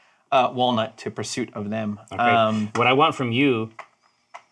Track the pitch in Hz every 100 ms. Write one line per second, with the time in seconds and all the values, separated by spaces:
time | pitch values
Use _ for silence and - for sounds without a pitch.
0 | _ _ _ 135 123 123 123 117 110 -
1 | - 107 107 - 113 - 104 110 107 104
2 | - 98 117 117 110 110 104 110 120 135
3 | 156 151 123 117 143 117 110 - - _
4 | _ _ _ - _